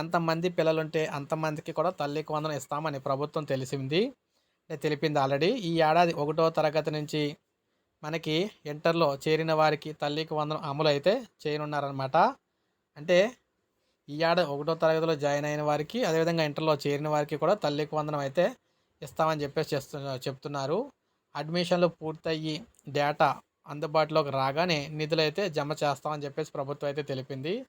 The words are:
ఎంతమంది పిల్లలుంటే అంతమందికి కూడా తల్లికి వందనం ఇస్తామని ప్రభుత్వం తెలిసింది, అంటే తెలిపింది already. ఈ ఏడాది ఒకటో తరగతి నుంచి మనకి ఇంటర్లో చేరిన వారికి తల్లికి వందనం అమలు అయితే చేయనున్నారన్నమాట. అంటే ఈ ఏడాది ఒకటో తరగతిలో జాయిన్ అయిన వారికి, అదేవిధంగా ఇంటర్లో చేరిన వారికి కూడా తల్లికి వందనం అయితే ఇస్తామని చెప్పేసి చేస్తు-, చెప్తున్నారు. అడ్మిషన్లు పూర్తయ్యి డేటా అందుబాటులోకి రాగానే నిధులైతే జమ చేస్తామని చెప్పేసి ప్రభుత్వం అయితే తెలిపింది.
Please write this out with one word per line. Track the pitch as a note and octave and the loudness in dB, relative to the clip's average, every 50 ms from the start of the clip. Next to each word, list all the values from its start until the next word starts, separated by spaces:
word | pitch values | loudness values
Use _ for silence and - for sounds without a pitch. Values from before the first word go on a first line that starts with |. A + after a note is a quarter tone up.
ఎంతమంది | D#3 E3 F3+ F3 E3 E3 D#3+ E3 F3 F3+ F3 | -4 0 0 0 2 2 0 0 0 -2 0
పిల్లలుంటే | F3 D#3 D#3+ D#3+ D#3+ D#3+ D#3 - D#3+ D#3 D#3 - | 2 2 2 2 2 0 0 0 -2 -2 -2 -4
అంతమందికి | C#3+ C#3+ - D#3+ D#3 D#3+ D#3 D3+ D#3 - E3 D#3 D#3+ | -8 -4 -4 -4 -2 -2 -2 -4 -4 -8 -6 -4 0
కూడా | D#3 F3+ F#3 - | 0 -2 0 -2
తల్లికి | D3 C#3+ C#3+ D#3 D3+ - D3+ | -4 -4 -4 -6 -4 -4 -4
వందనం | D3+ D3+ D#3 D3 C#3 | -2 -2 -2 -4 -6
ఇస్తామని | - - D3 D3 D#3+ D#3 C#3+ C3+ - | -6 -6 -6 -4 -4 -4 -6 -4 -4
ప్రభుత్వం | C#3+ C3+ C3+ D3 D3 - D#3+ D3 C#3+ C#3 | -4 -2 -2 -2 -4 -4 -4 -2 -2 -2
తెలిసింది, | C3 C3+ - D3+ C#3 C3 C3+ D#3 F3+ A3+ C#4 C4 _ _ _ _ _ _ _ _ _ _ | -4 -2 -4 -4 -6 -4 0 0 0 0 0 -4 _ _ _ _ _ _ _ _ _ _
అంటే | - E3 D3 - | -12 -10 -4 -2
తెలిపింది | D3+ D3+ C#3+ E3 D#3 D3 C#3+ C3+ | -2 0 0 0 2 2 4 2
already. | C3+ C#3 C#3 D#3 F#3+ C4 B3+ F#3 E3 | 2 2 2 2 2 2 0 -2 0
ఈ | E3+ E3 D#3 D3+ | 2 4 4 6
ఏడాది | D#3 E3+ F3+ E3+ - D3 | 6 6 6 4 2 -2
ఒకటో | D3 D3 D#3 E3 D#3+ D#3+ D#3+ | -2 -2 2 2 2 4 4
తరగతి | D#3+ D3+ D3+ D3 D#3 D3+ D#3+ D3+ | 2 2 2 2 0 0 0 -4
నుంచి | D3+ D3 D3 - D3+ D3 C#3+ D#3+ _ _ _ _ _ _ _ _ _ _ _ _ - - | -4 -4 -2 -2 -2 -2 -2 -4 _ _ _ _ _ _ _ _ _ _ _ _ -12 -10
మనకి | D3+ D#3+ E3 D#3+ D#3+ D#3 D#3+ F#3+ G#3+ - _ - D3 | -6 -6 -4 -2 0 0 0 0 -2 -6 _ -10 -10
ఇంటర్లో | D3 D3+ - E3+ E3 E3 E3 C#3+ C#3 C3+ - | -6 0 2 2 4 4 2 2 0 -2 0
చేరిన | D#3 D#3 D#3 D#3+ D#3+ D#3+ D#3 | 0 0 2 2 2 4 4
వారికి | D#3 D#3 D3+ D3+ - D#3 D#3 - | 4 4 4 0 -4 -10 -8 -4
తల్లికి | D3+ D3 D3 D#3 D#3+ D#3+ D#3 D3+ | -4 -4 -2 -4 -4 -2 -2 -2
వందనం | D3+ D3+ D#3 D3+ E3+ D3 | -2 -2 -2 -4 -4 -6
అమలు | C#3 D3 D#3+ D3+ C#3+ | -2 2 2 2 4
అయితే | C#3+ - F3+ G#3+ C4+ A#3 - _ _ - | 4 4 2 2 2 -2 -8 _ _ -6
చేయనున్నారన్నమాట. | D3+ D3 D3+ D3+ D3+ D3+ C#3+ C#3+ C#3 C#3 C3+ C3+ C3 C3+ E3 G3 B3 C#4 _ _ _ _ _ _ _ _ _ _ _ - | -4 -4 -4 -4 -4 -4 -4 -4 -4 -4 -4 -4 2 4 4 4 4 2 _ _ _ _ _ _ _ _ _ _ _ -18
అంటే | D3 D3 F3 F3+ F3 G3+ A#3+ B3 _ _ _ _ _ _ _ _ _ _ _ _ _ _ - C#3+ | -8 0 4 4 6 4 4 0 _ _ _ _ _ _ _ _ _ _ _ _ _ _ -10 -4
ఈ | D3+ E3 E3 | 0 2 2
ఏడాది | E3+ F3+ E3+ C#3+ C#3+ | 4 4 2 0 -2
ఒకటో | C#3 D3 D#3+ E3 D#3+ | -4 -2 -2 0 2
తరగతిలో | E3 D#3+ D#3+ D#3+ D#3+ E3 D#3+ C#3 D3 | 4 4 4 4 2 0 0 0 0
జాయిన్ | C#3+ C#3+ C#3+ D3 D3 | 0 0 0 0 -2
అయిన | D3+ D3+ D3+ D3 | -2 0 0 0
వారికి, | D3 D3 D3+ - - A#3+ B3 F3 | 0 0 -2 -4 -4 -2 0 2
అదేవిధంగా | D#3+ D#3+ E3 E3+ E3+ E3 D#3 D3 | 2 2 2 2 2 2 0 0
ఇంటర్లో | C#3 - D#3 D#3 D3+ D3 - | 0 0 2 2 2 2 2
చేరిన | C#3+ C#3+ C#3+ D3+ D3+ D3+ | -2 -2 -2 0 0 0
వారికి | D3+ D3 D3+ D#3 C#3 D#3 | 0 0 0 -2 0 2
కూడా | E3 G#3 G#3 - | 2 2 2 0
తల్లికి | D3 D3 D3 D#3 D3 D#3+ D#3 | -2 0 -2 -4 -2 -2 -4
వందనం | D3+ D3+ D3+ C#3+ C#3 | -2 -2 -4 -4 -4
అయితే | C3+ C3+ F3 F3 A#3 B3+ _ _ _ _ _ _ _ _ - | -2 2 2 2 2 0 _ _ _ _ _ _ _ _ -18
ఇస్తామని | D#3 C#3 - - D#3+ D#3 D#3+ D3+ D3 | -18 -10 -2 0 0 2 2 0 -4
చెప్పేసి | C#3 - D#3+ D3+ - D#3 | -4 -2 -4 -2 -2 -2
చేస్తు-, | C#3 - - - C#3+ C#3 C#3 C3 B2+ - | -4 -4 -6 -12 -10 -8 -6 -8 -6 -6
చెప్తున్నారు. | C#3+ C3+ - - D3 C#3+ C#3 C3+ C#3 D#3+ G#3+ C#4 C#4 _ _ _ _ _ _ _ _ - D3 | -8 -8 -8 -10 -8 -6 -4 -2 -2 -2 -2 -2 -6 _ _ _ _ _ _ _ _ -10 -8
అడ్మిషన్లు | D3+ D#3 E3 F3+ F3 F3 F3+ F3 F3+ E3+ - - | -6 -4 -2 -2 0 2 2 4 4 2 0 -2
పూర్తయ్యి | D#3 D#3 D#3 D#3+ - E3 D#3+ D#3 D#3 D#3 D3+ D#3+ A3+ - _ _ - D3 C3+ | -8 -8 -8 -6 -4 -4 -4 -2 -2 -4 -6 -6 -10 -16 _ _ -12 -6 -2
డేటా | C#3+ C#3+ D3 D3 - D#3+ C#3 C3 - _ _ _ _ - D#3 | 0 0 0 2 4 2 2 2 -2 _ _ _ _ -16 -14
అందుబాటులోకి | D3 D3 D#3+ D#3 D3+ D#3+ D#3 D3+ D#3 D#3 D3 C#3+ C3+ C3+ | -10 -8 -6 0 2 2 2 4 2 2 2 2 0 0
రాగానే | C3+ C3+ C#3 D#3 F3 F#3 E3 D3 C#3 D#3 D3+ D3+ | 0 0 2 0 2 2 0 -2 -2 -6 -6 -4
నిధులైతే | D#3 D3+ E3 D#3+ D#3 D3+ D3+ G3 G#3 F#3 D3 | -2 0 2 2 2 2 2 0 -2 -2 -2
జమ | D3+ C#3+ D3 D#3 - D#3 | -2 -2 -2 -2 0 0
చేస్తామని | D3 C3+ - - D3+ D3+ D3 C#3+ | 0 0 0 -4 -6 -6 -6 -8
చెప్పేసి | C#3 C3+ D#3 D#3 - - | -8 -6 -6 -6 -6 -4
ప్రభుత్వం | D#3 C3+ C3+ C#3+ C#3+ D#3 C#3+ | -6 -6 -6 -6 -4 -4 -4
అయితే | C#3+ D3+ C#3+ - | -4 -4 -4 -4
తెలిపింది. | C3+ C3 C3 - C#3 C3+ C3 D#3+ G3+ B3+ B3+ | -6 -6 -6 -8 -8 -8 -4 -4 -4 -6 -6